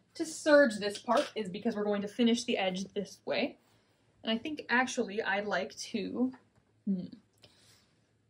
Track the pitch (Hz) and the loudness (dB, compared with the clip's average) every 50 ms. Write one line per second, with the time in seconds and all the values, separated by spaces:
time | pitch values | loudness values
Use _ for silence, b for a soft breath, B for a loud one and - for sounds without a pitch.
0 | b _ - - 339 - - - - 311 294 285 285 247 208 208 202 208 202 - | b _ -8 -8 -8 -8 -8 -2 4 6 8 8 8 6 4 0 -4 -6 -6 -4
1 | - - 226 277 294 - - - 214 185 175 208 - 240 208 208 208 208 208 202 | -2 2 2 2 2 0 -2 -6 -6 -6 -6 -4 -2 -2 -2 0 0 0 0 -2
2 | 196 202 - - 240 233 233 233 - - 240 - 196 190 185 185 196 - - 208 | -2 -4 0 2 4 4 4 2 0 -2 0 0 0 0 -2 -2 -6 -6 -6 -6
3 | 190 - - - - - 139 120 233 294 - _ _ _ _ _ _ _ _ _ | -6 -6 -10 -10 -6 -4 -2 0 -2 -2 -4 _ _ _ _ _ _ _ _ _
4 | _ _ _ _ - - 220 226 - 311 302 - - - 233 240 262 254 - 254 | _ _ _ _ -4 -2 -2 -2 -2 -6 -8 -8 -4 0 2 2 2 2 0 -2
5 | 226 190 196 214 - - 190 202 208 208 196 175 196 - - - - - - 220 | -2 -2 -2 -4 -2 -2 -2 -2 -2 0 -2 -2 -2 -4 -8 -12 -10 -6 -6 -4
6 | 185 185 - 220 247 262 262 - _ _ _ _ _ _ _ _ - 208 196 180 | -4 -4 -2 0 0 0 -2 -4 _ _ _ _ _ _ _ _ -4 -2 -2 -2
7 | 175 - - - _ _ _ _ b b b b b b b b b b b b | -4 -8 -12 -16 _ _ _ _ b b b b b b b b b b b b
8 | b b b _ _ | b b b _ _